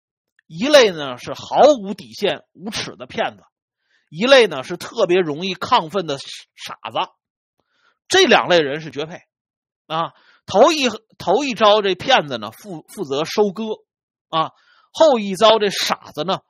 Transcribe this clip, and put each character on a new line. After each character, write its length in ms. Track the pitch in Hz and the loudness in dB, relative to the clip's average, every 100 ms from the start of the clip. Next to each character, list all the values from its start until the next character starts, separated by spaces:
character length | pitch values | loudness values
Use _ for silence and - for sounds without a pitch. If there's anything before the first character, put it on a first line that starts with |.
| _ _ _ _ _ | _ _ _ _ _
一 200 | 165 254 | -6 4
类 240 | 285 220 | 6 6
呢 260 | 160 139 123 | 0 -10 -10
是 140 | 156 | -12
毫 260 | 127 - 139 262 269 | -12 -2 4 4 4
无 140 | 190 | -4
底 180 | - 120 | -12 -16
线、 320 | 110 185 139 _ | -6 -6 -6 _
无 180 | _ 196 | _ -12
耻 260 | - - 95 | -12 -12 -14
的 100 | 127 | -12
骗 300 | - 165 101 | -8 -8 -10
子， 80 | _ _ _ _ _ _ _ | _ _ _ _ _ _ _
一 180 | 151 247 | -4 4
类 200 | 269 214 | 6 4
呢 160 | 143 | -2
是 140 | 127 175 | -10 -12
特 300 | - - 175 | -10 -2 0
别 140 | 180 | 2
容 260 | 165 147 190 | 0 -4 -8
易 80 | |
亢 360 | 180 - 240 160 | -8 0 0 0
奋 160 | 196 160 | -6 -6
的 120 | 139 | -8
傻 560 | - - - - - - 110 | -10 -18 -20 -18 -18 -14 -10
子。 200 | 135 - _ _ _ _ _ _ _ _ _ - | -6 -8 _ _ _ _ _ _ _ _ _ 0
这 180 | 370 370 | 2 4
两 220 | 175 120 | 4 4
类 100 | 175 | 2
人 220 | 143 151 | 2 -4
是 100 | 156 | -10
绝 160 | 127 160 | -10 -12
配 160 | 175 _ _ _ _ _ _ - | -14 _ _ _ _ _ _ -8
啊！ 260 | 160 156 - _ _ | -6 -6 -10 _ _
头 280 | - 190 294 | 0 4 6
一， 160 | 311 254 214 _ - | 4 -2 -4 _ -8
头 260 | - 220 | 0 0
一 100 | 285 | 0
招 280 | 208 214 214 | 2 4 4
这 120 | 196 | 2
骗 320 | 185 - 254 147 | -4 0 0 0
子 100 | 120 | -8
呢 120 | 104 | -10
负， 340 | - 214 160 - | -14 -16 -16 -14
负 160 | - | -12
责 200 | 147 135 | -6 -6
收 280 | 160 - 208 | -4 -2 -2
割 120 | 180 220 - _ _ _ _ _ | -4 -10 -12 _ _ _ _ _
啊， 240 | 160 151 _ _ _ _ | -6 -6 _ _ _ _
后 260 | - 320 240 | 2 2 2
一 160 | 202 175 | -2 2
招 220 | 214 220 | 4 4
这 120 | 202 | 0
傻 400 | - - - - | -4 -4 -6 -8
子 120 | - | -8
呢 160 | 165 180 | -6 -6